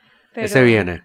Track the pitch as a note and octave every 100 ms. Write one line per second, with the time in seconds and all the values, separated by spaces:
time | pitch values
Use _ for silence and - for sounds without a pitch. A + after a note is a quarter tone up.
0 | _ _ _ A#3 G#3+ C3+ A#2+ A2 F2+ E2+